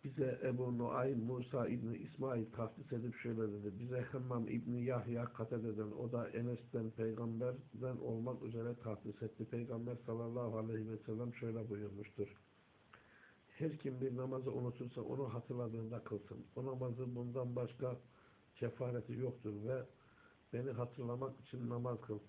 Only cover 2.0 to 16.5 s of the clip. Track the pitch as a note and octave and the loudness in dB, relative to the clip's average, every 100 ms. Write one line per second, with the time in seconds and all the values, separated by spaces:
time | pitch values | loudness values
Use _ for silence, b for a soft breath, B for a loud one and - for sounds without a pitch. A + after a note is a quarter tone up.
2 | - - C3+ A#2+ A2 - A2+ - - A#2+ | -4 -2 2 2 0 -2 -2 -4 -2 0
3 | A#2+ A#2+ A#2+ A2+ A2 G#2 G2+ F#2+ A#2+ B2+ | 0 -2 0 2 2 2 -2 -2 -2 0
4 | B2+ C3+ B2+ B2 G#2+ A#2+ A#2 A#2+ A#2+ B2 | 0 -2 0 0 2 0 2 2 4 2
5 | G#2+ A#2 B2 - A2+ A#2+ A2+ G#2 G#2+ - | 2 0 0 -2 -2 0 0 0 -2 -2
6 | A#2+ A#2+ A2+ A#2 A#2+ A#2 - A#2+ A2+ A2+ | 0 0 0 0 0 0 0 0 0 2
7 | A2+ A2+ A#2 A2+ B2 B2+ - A2 B2+ B2 | 0 2 0 2 2 0 -6 -4 -2 -2
8 | B2 A2+ A#2+ B2 - A2+ A#2 A#2+ A#2+ G#2 | 0 0 0 -2 -2 -2 -2 -2 -2 -2
9 | - G#2 A2+ - A2+ A#2+ A#2+ A#2 A#2+ A#2+ | -4 -4 -4 -2 -2 0 0 -2 -2 -4
10 | - A2+ A#2 A#2+ A#2+ A2+ A2 A2 A2 A2 | -2 0 0 0 2 2 0 0 0 -2
11 | - A2 A#2+ A#2 A#2 A2+ A2+ G#2 G#2 G2 | -2 -2 -2 -2 -2 0 0 -2 -2 -4
12 | G2+ - G2+ - - - - - - B | -8 -2 -2 -4 -20 -20 -20 -20 -20 B
13 | B B B B - - D#3 D3+ C#3 B2+ | B B B B -20 0 0 2 -2 0
14 | C3 B2 C3 C3 B2+ B2 B2 A#2+ B2 B2 | 0 2 0 0 0 2 0 0 -4 -4
15 | A#2 B2+ C3 A2+ - A#2+ A#2+ A2+ A2+ A#2 | -2 0 0 0 -2 0 0 0 -2 -4
16 | - G#2 - - A#2+ | -2 -4 -4 -10 -6